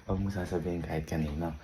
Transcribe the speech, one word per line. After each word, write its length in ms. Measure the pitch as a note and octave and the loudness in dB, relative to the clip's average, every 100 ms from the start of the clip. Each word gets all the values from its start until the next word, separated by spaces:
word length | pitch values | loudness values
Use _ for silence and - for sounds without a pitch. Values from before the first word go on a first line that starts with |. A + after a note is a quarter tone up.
huwag 140 | - F#2+ | 0 0
mo 100 | G2 | 2
sasabihin 540 | G2 F2+ F2+ F2 F2 | 0 0 0 0 0
kahit 240 | D#2 D#2 D#2 | 0 -2 0
kanino. 480 | D#2+ D2+ D2 E2 D#2 | 0 0 0 -2 -2